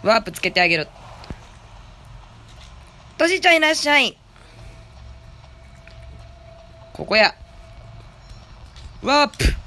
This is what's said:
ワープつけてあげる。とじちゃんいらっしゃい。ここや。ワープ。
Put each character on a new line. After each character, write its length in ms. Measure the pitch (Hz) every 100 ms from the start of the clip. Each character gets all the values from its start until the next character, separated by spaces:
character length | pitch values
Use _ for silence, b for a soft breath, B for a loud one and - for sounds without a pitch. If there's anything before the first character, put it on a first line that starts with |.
ワ 140 | 185 220
ー 60 |
プ 100 | 214
つ 80 | 170
け 100 | 190
て 100 | 180
あ 60 | 175
げ 120 | 165
る。 100 | 151 - - - - - - - - - - - - - - - - - - - - - - -
と 80 | 330
じ 140 | 370
ち 60 | 359
ゃ 40 |
ん 60 | 330
い 40 |
ら 100 | 311
っ 40 |
し 140 | 311 294
ゃ 120 | 294
い。 160 | 240 - - - - - - - - - - - - - - - - - - - - - - - - - - - -
こ 100 | -
こ 120 | 151 214
や。 180 | 208 - - - - - - - - - - - - - - - - -
ワ 220 | - 285
ー 40 | 285
プ。 260 | - - -